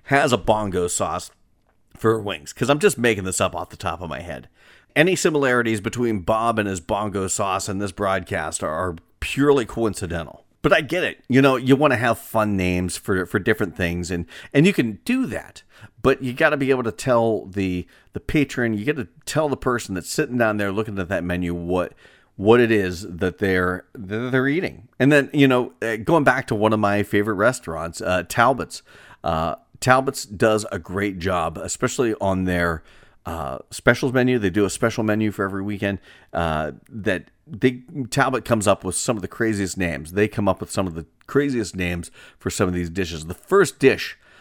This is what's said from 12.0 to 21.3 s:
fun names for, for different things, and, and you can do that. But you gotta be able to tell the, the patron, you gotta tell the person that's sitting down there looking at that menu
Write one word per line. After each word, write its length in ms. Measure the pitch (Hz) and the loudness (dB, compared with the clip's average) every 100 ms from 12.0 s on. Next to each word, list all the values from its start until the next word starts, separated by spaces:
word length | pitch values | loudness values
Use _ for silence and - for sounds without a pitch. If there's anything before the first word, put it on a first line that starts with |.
| 123 113 | 0 -2
fun 380 | - 110 107 98 | -2 0 0 2
names 400 | 90 90 90 - | 0 0 -2 -6
for, 280 | - 92 | -4 -2
for 140 | 87 104 | 0 -2
different 380 | 104 107 101 - | 0 0 -2 -2
things, 340 | 87 87 87 | -2 -2 -4
and, 160 | 90 85 - - | -6 -6 -14 -2
and 140 | 143 180 | 4 4
you 60 | |
can 280 | 185 117 101 | 4 -2 -4
do 220 | - 262 226 | -4 -2 -2
that. 360 | 90 - - _ - - _ | -6 -12 -20 _ -20 -20 _
But 200 | 127 135 | 0 2
you 100 | 131 | -2
gotta 240 | 135 156 147 | 2 2 2
be 140 | 135 | 2
able 120 | 127 | 2
to 100 | 113 | 0
tell 540 | - 131 120 113 107 95 | -4 2 2 2 0 -4
the, 400 | 98 95 90 - _ _ | -4 -2 -2 -8 _ _
the 80 | - | -12
patron, 540 | - 156 139 - 117 | -2 0 0 -2 -2
you 100 | 104 | -2
gotta 240 | 117 156 - _ | -2 -4 -6 _
tell 240 | - 156 151 | -6 -2 -2
the 80 | 131 | -2
person 380 | 131 120 - | -2 -2 -4
that's 160 | 92 - | -8 -6
sitting 260 | - 139 123 | -2 -2 0
down 220 | 110 104 | 0 0
there 140 | 101 | -2
looking 260 | 98 107 98 | -2 -4 -6
at 100 | 87 | -4
that 160 | 92 | -4
menu 300 | 87 | -2